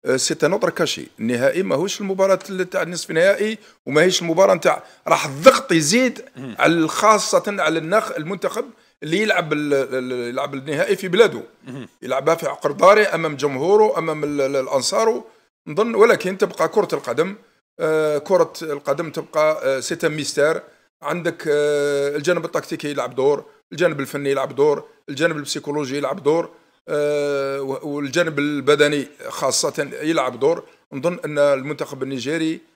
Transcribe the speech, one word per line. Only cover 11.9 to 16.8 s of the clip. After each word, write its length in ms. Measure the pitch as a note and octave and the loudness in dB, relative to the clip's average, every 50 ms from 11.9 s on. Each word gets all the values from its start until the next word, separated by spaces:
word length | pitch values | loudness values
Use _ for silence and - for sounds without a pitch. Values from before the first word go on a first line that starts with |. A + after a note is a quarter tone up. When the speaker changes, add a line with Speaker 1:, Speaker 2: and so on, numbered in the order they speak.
| _ _ | _ _
Speaker 1:
يلعبها 340 | - B2 B2+ C3+ C#3+ D#3 E3 | -6 -4 -4 0 2 0 0
في 120 | D#3+ - C#3 | 0 -2 -6
عقر 240 | C#3 - - D3+ | -6 -4 -4 -6
داره 440 | C#3+ G3 - F#3 G3+ G#3+ G#3+ F#3+ - | -2 4 6 6 6 6 4 2 0
امام 200 | E3 E3 D#3 D3 | -2 -4 -4 -4
جمهوره 640 | C3+ C#3 D3 C3+ B2+ C#3+ F3 G3+ G#3+ G#3+ G#3+ F3+ F3+ | -2 -4 -4 -2 -2 0 4 4 6 6 4 2 0
امام 240 | D#3+ E3 D#3 D3+ D3 | -2 -4 -4 -4 -4
ال-، 180 | D3 D3 C#3+ | -4 -2 0
ال-، 140 | C#3 C3+ C#3 | 0 0 0
الانصار 680 | C#3 C3 C3+ D3 C3+ B2 - F#3+ - A3+ A3+ A#3 - - - _ _ _ _ _ _ _ - | -2 -2 0 -2 -2 0 0 0 2 2 2 0 0 -6 -12 _ _ _ _ _ _ _ -8
نظن. 280 | D3+ E3 A3 A#3+ A3+ | -2 -2 -2 0 4
ولكن 420 | G#3 G#3 A#3 G#3+ - - F#3 F#3+ F#3 | 4 6 6 6 4 2 -4 -2 -2
تبقى 300 | G#3+ F#3 F#3 - D#3 D#3 | -2 -2 0 -2 -2 0
كرة 220 | - G#3+ | 2 0